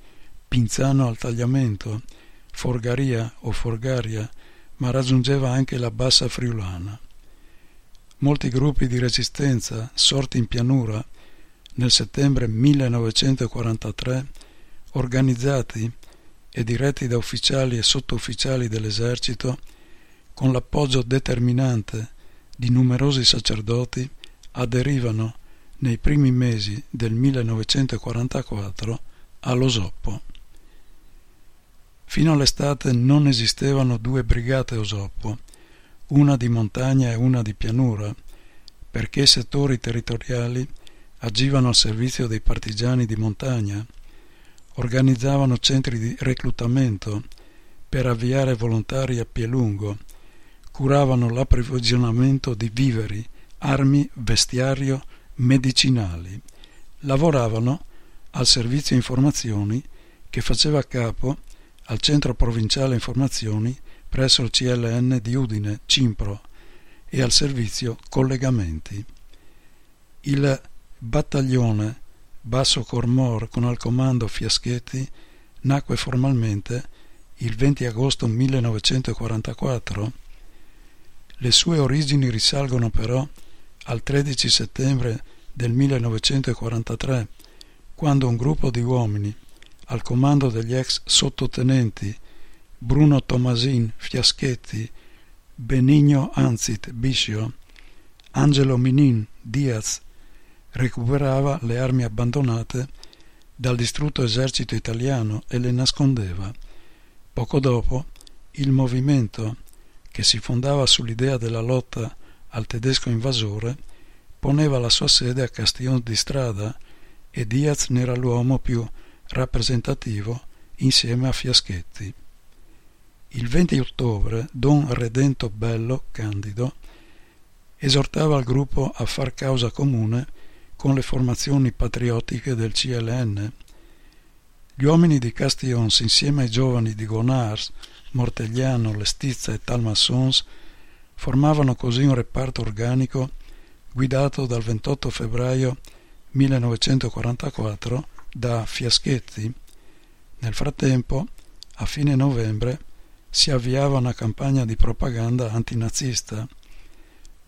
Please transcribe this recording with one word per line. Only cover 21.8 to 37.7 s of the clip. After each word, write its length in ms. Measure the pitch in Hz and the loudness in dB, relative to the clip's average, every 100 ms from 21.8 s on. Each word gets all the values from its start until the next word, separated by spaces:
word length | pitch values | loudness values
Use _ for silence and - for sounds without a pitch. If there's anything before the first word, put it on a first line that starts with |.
| 101 113 113 - - - - - | -4 -8 -10 -14 -20 -20 -18 -4
di 140 | 120 | 2
numerosi 560 | 123 127 123 139 135 117 | 4 4 4 2 2 0
sacerdoti, 840 | 120 - 110 104 120 123 - 127 - - - - | -2 -2 -4 -2 -4 -4 -6 -8 -10 -18 -20 -16
aderivano 840 | - 123 123 127 139 120 110 110 - - - - - | -8 -2 0 0 0 0 -2 -4 -8 -18 -20 -20 -4
nei 180 | 123 117 | -2 2
primi 340 | - 147 135 | 4 6 6
mesi 500 | 127 123 113 101 98 - | 4 2 0 -2 -6 -10
del 220 | 131 113 | -4 -2
millenovecentoquarantaquattro 1900 | 113 135 135 113 113 107 139 131 113 120 117 123 139 131 113 98 - 107 113 - - - - | 2 2 2 0 -2 0 0 0 -2 -4 -4 -2 -4 -4 -6 -6 -6 -6 -6 -8 -14 -20 -10
allo 260 | - 123 131 | -2 2 2
Soppo. 540 | 117 104 - - 101 - - - - - - - - - - - - - - _ - - - - | 2 -2 -2 -4 -4 -8 -14 -16 -20 -20 -20 -20 -20 -20 -20 -20 -20 -20 -20 _ -20 -20 -20 -6
Fino 260 | - 151 | 2 4
all'estate 640 | 151 139 - 143 139 - | 4 2 2 -2 0 0
non 340 | 123 127 143 143 | 2 6 6 6
esistevano 720 | 120 113 - 135 139 127 120 | 4 0 0 0 2 2 0
due 260 | 117 135 | -2 -2
brigate 540 | 120 120 117 135 123 117 | 2 2 2 -2 -2 -4
Osoppo, 640 | 104 104 98 - 110 107 - - - - - - - | -4 -6 -6 -6 -6 -6 -10 -20 -20 -20 -20 -20 0
una 300 | 143 143 135 | 4 6 4
di 100 | 117 | 2
montagna 640 | 117 110 - 131 135 123 | 0 0 -2 2 2 2
e 40 | 113 | 2
una 260 | 127 127 | 2 2
di 120 | 110 | 0
pianura, 640 | 101 107 | -2 -2